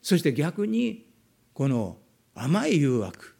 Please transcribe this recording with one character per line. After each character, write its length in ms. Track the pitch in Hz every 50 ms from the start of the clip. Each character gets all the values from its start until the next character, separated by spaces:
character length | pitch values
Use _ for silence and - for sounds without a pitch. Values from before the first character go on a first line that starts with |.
| _
そ 160 | - 190 170
し 40 | -
て 120 | 151 127
逆 320 | 113 147 170 175 - 202
に、 400 | 214 110 113 123 117 107 - - _ _ _ _ _ _ _ _ _ _
こ 140 | - 135 139
の 300 | 131 120 107 92 85 - _ _ _ _ _ _ _
甘 320 | - 117 135 165 208 262
い 140 | 311 247 165
誘 180 | 143 135 127 120
惑 380 | 104 92 87 - - - - _